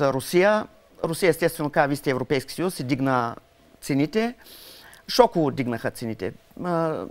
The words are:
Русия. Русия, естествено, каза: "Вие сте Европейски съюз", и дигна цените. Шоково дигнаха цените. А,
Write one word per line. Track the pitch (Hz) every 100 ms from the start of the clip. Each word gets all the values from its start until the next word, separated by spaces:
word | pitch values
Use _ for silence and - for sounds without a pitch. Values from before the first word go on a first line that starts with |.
Русия. | 139 131 - 175 202 214 - - _ -
Русия, | 160 165 180
естествено, | 156 165 - 147
каза: | 170 143
"Вие | 143
сте | 147
Европейски | 127 127 139 -
съюз", | - 180 -
и |
дигна | 131 131 135 127 117 - _ _ - -
цените. | - 139 156 220 233 247 - - - - - - -
Шоково | - 233 170 143
дигнаха | 120 123 113 120
цените. | - 117 107 92 - _ -
А, | 175 170 160 147 -